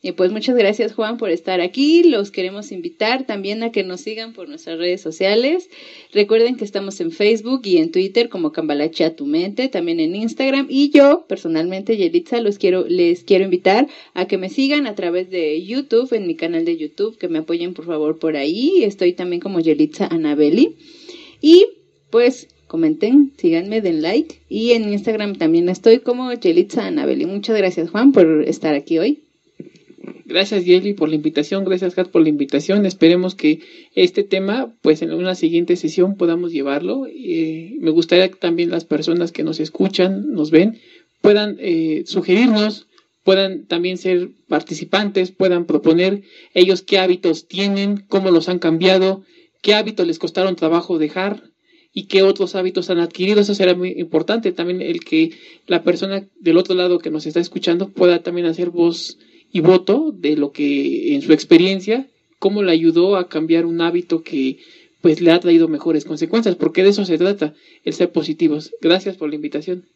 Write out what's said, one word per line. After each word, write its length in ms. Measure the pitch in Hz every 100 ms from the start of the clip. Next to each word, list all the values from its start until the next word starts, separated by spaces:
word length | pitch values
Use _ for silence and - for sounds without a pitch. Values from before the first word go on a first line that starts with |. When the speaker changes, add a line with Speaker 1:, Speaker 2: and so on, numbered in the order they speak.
Speaker 1:
Y 100 | 185
pues, 180 | 175 185
muchas 260 | 214 214 247
gracias, 360 | 202 214 226
Juan, 260 | 226 214 233
por 120 | 214
estar 300 | 165 - 185
aquí. 440 | 175 220 294 330
Los 260 | 339 233 202
queremos 420 | - 185 202 208
invitar 540 | 190 170 - 214 262 262
también 360 | 208 196 220
a 80 | 233
que 140 | 226
nos 160 | 185 185
sigan 320 | 214 220 226
por 160 | 226 170
nuestras 300 | 151 - 165
redes 220 | 175 185
sociales. 680 | 160 160 190 214 262 359 349 - - - -
Recuerden 440 | 202 208 220 233 247
que 80 |
estamos 360 | 202 202 196 196
en 100 | 165
Facebook 500 | 165 208 226 220 262
y 140 | 208 175
en 120 | 160
Twitter 380 | 180 190 214 233
como 240 | 190 160
Cambalache 520 | - 156 143 147 -
a 100 | 165
tu 120 | 160 143
mente, 420 | 156 190 208 262
también 320 | 190 175 165
en 160 | 160 196
Instagram. 500 | 226 - 269 269 269
Y 200 | 269 285
yo, 360 | 294 277 320 -
personalmente, 680 | - 165 160 170 190 202 220
Yelitza, 440 | 175 170 175 240
los 180 | 220 202
quiero, 280 | 190 185 -
les 360 | 180 170 175
quiero 200 | - 190
invitar 440 | 196 180 185 208 285 - -
a 120 | - 185
que 120 | 196
me 100 | 190
sigan 380 | - 269 294 262
a 80 |
través 360 | 208 180 180 185
de 320 | 185 156 160
YouTube, 500 | 185 254 277 233 254
en 140 | 226 180
mi 80 |
canal 300 | 160 165 170
de 120 | 165 165
YouTube, 420 | 151 - 214 220
que 100 | 180
me 100 | 160
apoyen, 360 | 160 170 175
por 100 | 175
favor, 340 | 170 156 151 160
por 180 | 160 151
ahí. 460 | 143 185 269 381
Estoy 280 | 214 202 175
también 280 | 180 180 175
como 200 | 196 185
Yelitza 460 | 160 147 151 - 196
Anabeli. 680 | 165 156 147 151 180 302 - - - - - - _
Y, 240 | 294 339 453 - _ _ _
pues, 380 | 226 240 254 - _ _
comenten, 680 | 165 160 156 220 277 277 -
síganme, 440 | 170 165 196 220
den 200 | 196 160
like. 360 | 160 233 330 - _
Y 240 | 208 233
en 180 | 233 214
Instagram 460 | 208 208 220 208 190
también 320 | 160 165 175
estoy 300 | 185 226 240
como 340 | - 247 254
Yelitza 540 | 240 185 180 202 247 190
Anabeli. 400 | 156 139 135 160
Muchas 300 | 202 202 220
gracias, 340 | 185 180 165
Juan, 220 | 208 262
por 320 | 247 160 156
estar 300 | - 156 160
aquí 240 | 143 143 165
hoy. 260 | 208 294 _ _ _ _ - _ _ - - - -
Speaker 2:
Gracias, 340 | 170 202 208
Yeli, 300 | 175 185 196
por 140 | 202 156
la 80 | 156
invitación. 480 | 151 151 151 196
Gracias, 320 | 196 185 185 185
Kat, 120 | 185
por 140 | 175
la 60 | 156
invitación. 580 | 147 139 151 156 202 196
Esperemos 480 | 185 165 180 185
que 280 | 185 151 160 - - - -
este 260 | 180 -
tema, 500 | 202 190 190 233 247 _
pues, 220 | 143 151
en 100 | 165
una 220 | 160 185
siguiente 400 | 185 170 170 175
sesión 420 | 180 156 185 185 196
podamos 360 | 170 170 175
llevarlo. 560 | 160 139 139 180 262 262
Eh, 640 | 262 220 165 160 160 165 277
me 100 | 160
gustaría 380 | 160 165 175 185
que 80 | -
también 340 | 180 170 170
las 140 | 165
personas 480 | 160 151 156 170 165
que 100 | -
nos 160 | 156 160
escuchan, 720 | 156 - 190 - 185 196 302
nos 200 | 208 151
ven, 260 | 160 202 226 _ - _ _
puedan, 360 | 208 208 208 -
eh, 460 | 202 165 160 156 175
sugerirnos, 800 | 190 180 185 247 214 214 208 _ _ _ _
puedan 420 | - 190 196 180 -
también 320 | 170 180 180
ser 320 | 185 180 180 _ _
participantes, 840 | 151 - 156 165 190 202 196 185
puedan 340 | _ 190 180 170
proponer 560 | 151 165 165 185 202 - - -
ellos 280 | - 185 180
qué 160 | - 196
hábitos 500 | 185 180 175 160 _
tienen, 560 | 185 202 196 202 202 _
cómo 220 | 196 190
los 180 | 170 170
han 120 | 180
cambiado, 640 | 165 165 185 185 190 190 _ _ _ _
qué 120 | -
hábitos 320 | 214 220 214 170
les 140 | 160
costaron 340 | 170 190 190
trabajo 440 | 175 160 170 170 170
dejar 440 | 151 185 196 208 _ _ _ _ _
y 120 | -
qué 180 | - 190
otros 320 | 196 196 190
hábitos 340 | 196 185 180 175
han 120 | 175
adquirido. 400 | 170 180 185 208
Eso 160 | 202 202
será 180 | 185
muy 200 | 180 180 -
importante 560 | 165 156 165 226 214
también, 280 | 180 175 185
el 200 | - 170
que 320 | - 160 160 - - - -
la 160 | 170
persona 460 | 170 175 190 98 196 _
del 180 | 175 165
otro 200 | 185 185
lado 240 | 180 175
que 100 | 160
nos 160 | 156 156
está 140 | 165
escuchando 480 | 175 180 - 170 185
pueda 340 | - 180 170
también 240 | 175 175 170
hacer 240 | 165 175
voz 480 | 170 170 170 - - _ _ _
y 80 | 180
voto 520 | 165 185 190 240 320 196
de 200 | 170 151
lo 160 | 143
que 640 | - 147 143 139 135 -
en 80 | 143
su 100 | 139
experiencia, 760 | 156 - 170 185 190 196 233 269 _ _ _
cómo 240 | 196 208
le 100 | 190
ayudó 440 | 165 165 165 185 196
a 120 | 175
cambiar 380 | 160 160 165 170
un 140 | 170
hábito 420 | 170 175 175 165
que, 360 | 160 151 131 - - - _ _
pues, 200 | 165 156
le 120 | 170
ha 80 | 170
traído 280 | 175 165 160
mejores 360 | 151 165 156
consecuencias, 520 | - 151 165 226 226 175
porque 260 | 156 175
de 80 | 190
eso 140 | 202
se 140 | 190 160
trata, 360 | 185 202 151 - _ _
el 80 | -
ser 200 | 139 175
positivos. 600 | 170 151 156 165 151 - -
Gracias 360 | 165 185 202 180
por 120 | 151
la 60 |
invitación. 520 | 151 147 151 160 180 _